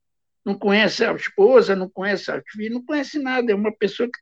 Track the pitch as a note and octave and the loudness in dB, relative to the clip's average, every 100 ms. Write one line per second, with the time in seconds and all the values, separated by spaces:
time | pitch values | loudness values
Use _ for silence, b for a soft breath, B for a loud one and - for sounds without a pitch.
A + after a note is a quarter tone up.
0 | _ _ _ _ - G3 G#3 G3+ G#3 - | _ _ _ _ -8 -2 2 2 2 0
1 | A3+ D#3+ - - G3+ C4 G3 G3 F#3 - | -2 -2 -6 4 6 8 6 0 -4 -6
2 | G3 F#3+ - C#3+ - G#3 G#3+ A#3+ B3 D4+ | -4 -4 -4 -8 -8 -10 -8 -8 -6 -6
3 | C4+ D4+ C4 B3+ A#3+ G3 G#3+ G#3 G3 - | -4 -6 -4 -2 0 0 0 -2 -4 -2
4 | A#3+ - | -6 -6